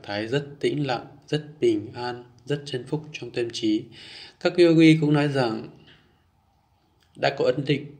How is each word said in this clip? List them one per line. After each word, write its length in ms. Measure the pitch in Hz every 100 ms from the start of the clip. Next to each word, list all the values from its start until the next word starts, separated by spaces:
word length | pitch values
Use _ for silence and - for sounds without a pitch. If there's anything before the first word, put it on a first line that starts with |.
thái 240 | - 104 113
rất 200 | 143 139 -
tĩnh 280 | 123 143 139
lặng, 300 | 117 - - -
rất 180 | 151 - -
bình 340 | 120 104 104
an, 380 | 123 123 120 - - -
rất 160 | 143 147
chân 200 | 127 123
phúc 180 | 156 -
trong 200 | - 120
tâm 160 | 123 117
trí. 320 | - 110 107 135 - - - - -
Các 140 | 180 180
yogi 400 | 170 160 160 156
cũng 120 | 151
nói 140 | 147 147
rằng, 520 | 135 120 110 - - - - _ _ _ _ _ _ _ _ _ _ _ -
"Đã 200 | 139 -
có 80 | 127
ấn 200 | 143 143
định 300 | 139 -